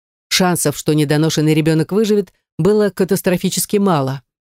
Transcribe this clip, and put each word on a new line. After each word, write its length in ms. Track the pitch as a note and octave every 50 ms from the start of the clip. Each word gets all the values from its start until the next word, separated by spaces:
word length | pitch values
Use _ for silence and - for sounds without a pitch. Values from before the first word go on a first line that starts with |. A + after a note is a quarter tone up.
| _ _ _ _ _ -
Шансов, 480 | - - F#3+ F3+ F3 - - D3 C3+
что 180 | - - - D#3
недоношенный 600 | D3+ D3+ C#3+ D3+ D3 D#3 D#3+ - E3+ D3+ D#3 D#3
ребёнок 380 | D#3 D#3 D#3+ D#3+ D#3+ D#3 - F3+
выживет, 400 | G#3 A3+ G3+ G#3+ G3+ F#3+ - _ _ _ _ _ -
было 320 | D#3+ F#3+ G#3+ G#3+ G#3 G3+
катастрофически 880 | - - G3 - G3+ F3+ - F#3+ F3+ F3 - F#3 - - - - -
мало. 460 | G#3 G3+ G3 F3 D3 C3+ C3 C3+ C#3 - _ _ _ _ _